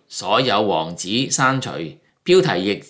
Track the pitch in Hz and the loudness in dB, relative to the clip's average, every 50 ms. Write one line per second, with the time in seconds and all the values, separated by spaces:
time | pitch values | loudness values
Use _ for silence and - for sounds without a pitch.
0 | _ _ - - 104 92 107 120 135 123 101 104 107 101 87 80 80 82 85 - | _ _ -12 -8 -4 0 0 2 2 2 2 2 2 2 0 0 -2 -4 -6 -8
1 | - 90 107 123 135 - - - 135 127 135 135 - 101 67 73 85 76 71 - | -6 -4 -2 -2 -2 -2 0 0 2 2 0 0 -4 -6 -8 -8 -10 -10 -12 -16
2 | _ _ _ _ - - 175 190 175 170 95 90 95 101 101 85 - | _ _ _ _ 0 4 4 4 4 4 0 -2 -2 -2 -4 -4 -8